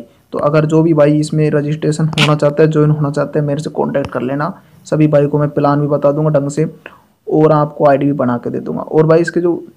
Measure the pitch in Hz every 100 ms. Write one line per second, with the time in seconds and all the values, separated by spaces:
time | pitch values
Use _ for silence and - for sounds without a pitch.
0 | - _ _ - 147 156 156 160 160 151
1 | 147 147 151 156 151 147 147 156 156 151
2 | 160 - 147 147 147 147 156 156 151 151
3 | 143 147 139 151 147 143 151 - 147 143
4 | 139 127 123 143 160 - _ _ - 156
5 | 151 151 143 147 147 147 143 143 147 143
6 | 143 147 156 151 139 147 160 - - -
7 | _ _ - 156 156 151 147 - 151 139
8 | 139 143 123 120 120 127 - - - 156
9 | 156 160 165 175 175 165 -